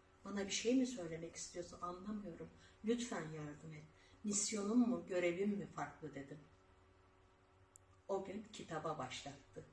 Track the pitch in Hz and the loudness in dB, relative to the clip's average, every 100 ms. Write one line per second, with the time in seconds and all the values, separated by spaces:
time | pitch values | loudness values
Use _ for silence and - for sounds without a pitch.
0 | - - 202 202 196 - 220 262 247 - | -20 -14 -4 -2 0 2 6 6 6 0
1 | 165 165 170 - - 180 170 - 175 180 | -4 -4 -6 -8 -8 -6 -8 -6 -6 -6
2 | 196 214 180 165 165 - - - 208 240 | -4 -4 -4 -8 -10 -14 -20 -4 2 2
3 | - 196 156 156 151 147 160 156 - - | 2 -2 -4 -4 -6 -8 -12 -12 -14 -20
4 | - - 208 202 - 214 202 240 220 170 | -20 -6 0 2 2 2 4 8 8 6
5 | 175 180 175 175 208 190 151 - 139 - | 2 4 4 4 2 2 -2 -4 -4 -4
6 | 151 139 139 151 - - - - - - | -8 -8 -8 -12 -16 -20 -20 -20 -20 -20
7 | - - - - - - - - - - | -20 -20 -20 -20 -20 -20 -20 -20 -20 -12
8 | - 196 185 208 - - - 156 160 151 | 0 0 0 -6 -6 -10 -4 -2 0 -2
9 | 127 - 139 - - - - | -2 -6 -8 -12 -14 -16 -16